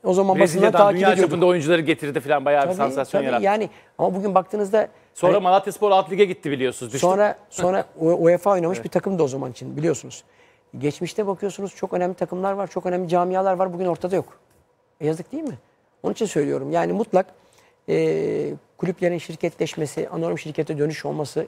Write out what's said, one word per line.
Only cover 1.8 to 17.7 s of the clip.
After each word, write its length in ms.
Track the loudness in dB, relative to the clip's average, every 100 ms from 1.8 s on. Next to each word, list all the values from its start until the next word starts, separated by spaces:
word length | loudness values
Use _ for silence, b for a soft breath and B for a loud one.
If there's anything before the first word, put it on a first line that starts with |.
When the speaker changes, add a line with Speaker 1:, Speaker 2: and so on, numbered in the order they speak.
Speaker 1:
getirdi 400 | 2 -2 -2 -4
falan, 240 | 0 0
bayağı 180 | 2 2
bir 40 | 2
Speaker 2:
Tabii, 80 | 0
Speaker 1:
sansasyon 440 | -2 -2 -2 -2
Speaker 2:
tabii. 60 | 0
Speaker 1:
yarattı. 180 | 0
Speaker 2:
Yani 260 | 2 0 -2 b b -4
ama 160 | -2
bugün 200 | -2 0
baktığınızda 540 | 0 0 -2 0 0 0 b b
Speaker 1:
Sonra 200 | 0 2
Speaker 2:
hani 80 | 4
Speaker 1:
Malatyaspor 480 | 4 2 2 -2 4
alt 200 | 4 2
lige 120 | 2
gitti 260 | 2 2 -4
biliyorsunuz. 420 | -2 -2 -4 -8
Düştü. 140 | 0 2
Speaker 2:
Sonra, 300 | 4 0 -2 _
sonra 340 | -4 -2 0 -4
Speaker 1:
<laughs> 60 | -2
Speaker 2:
U-, 260 | 0 4
uefa 260 | 4 4 2
oynamış 280 | 2 0 -4
Speaker 1:
Evet. 60 |
Speaker 2:
bir 60 | -4
takım 280 | -4 -2 0
da 40 |
o 60 | -2
zaman 220 | -2 -10
için 260 | -12 -12 -4
biliyorsunuz. 480 | -2 -2 -8 -20 -20 b b b _ -8
Geçmişte 480 | -6 -6 -6 -4 -4
bakıyorsunuz 480 | -4 -6 -6 -10
çok 180 | -8 -6
önemli 220 | -2 -4
takımlar 380 | -4 -6 -4 -4
var, 140 | -4 -6
çok 200 | -6 -4
önemli 220 | -4 0
camialar 460 | 0 2 0 0
var. 180 | 0 -2
Bugün 140 | -2 -4
ortada 300 | -4 -2 -2
yok. 220 | -4 -12 _ _ _ _ _ -6
E, 60 | -4
yazık 260 | -4 -8
değil 100 | -8
mi? 140 | -8 -10 _ _ _ _
Onun 100 | -6
için 140 | -4 -2
söylüyorum. 440 | -2 -2 -4 -4
Yani 220 | -2 -2
mutlak, 340 | -2 0 0 0 -6 b b b